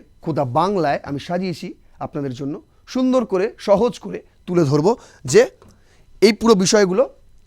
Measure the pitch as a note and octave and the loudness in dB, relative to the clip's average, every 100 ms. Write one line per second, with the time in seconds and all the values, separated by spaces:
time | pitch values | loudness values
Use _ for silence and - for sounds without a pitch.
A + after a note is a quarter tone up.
0 | - _ - D3+ C3 C3+ F3+ G3+ D3 D#3+ | -10 _ -6 -4 -2 0 0 0 -2 -2
1 | - C#3+ - F3 F#3 E3 F#3 - _ - | -6 -10 -6 -6 -6 -8 -12 -16 _ -14
2 | C3+ D3+ C#3 B2 C#3 F#3 - _ - B3+ | -12 -8 -8 -8 -10 -10 -14 _ -8 -2
3 | B3+ B3+ A3+ F#3 G3+ - - G3 A#3+ - | 0 0 0 -2 -4 -4 0 2 2 -4
4 | - - - _ - F3 D3 D3 E3 A#3+ | -12 -14 -16 _ -4 0 2 2 2 0
5 | - - B2+ E3+ B3+ - - _ _ _ | -6 -14 2 4 4 0 -20 _ _ _
6 | _ - G3+ A3 A3 G3+ F#3 A3 G3 G#3+ | _ 0 2 4 4 4 4 2 2 0
7 | C4+ - _ - | -2 -6 _ -20